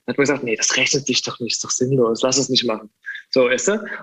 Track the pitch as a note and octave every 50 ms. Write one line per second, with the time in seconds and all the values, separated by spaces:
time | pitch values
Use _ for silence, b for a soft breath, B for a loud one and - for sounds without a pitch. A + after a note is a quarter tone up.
0 | B - A#2+ - C#3 C#3+ C#3+ C#3 C3+ A#2+ A2 G#2 - - - C3 C3+ - - C#3
1 | C3+ - B2 - - B2 A#2 - A#2+ G#2+ - - - G#2+ - - B2+ B2+ C#3 C3
2 | A#2+ A2+ A2+ A2 C3 C3 B2+ C#3 C3 - C3 A#2+ B2 A#2+ A2 G#2 G#2+ - _ _
3 | - B B B B B - C3 B2+ B2 C3 - - F#3+ G#3 A3 - B B B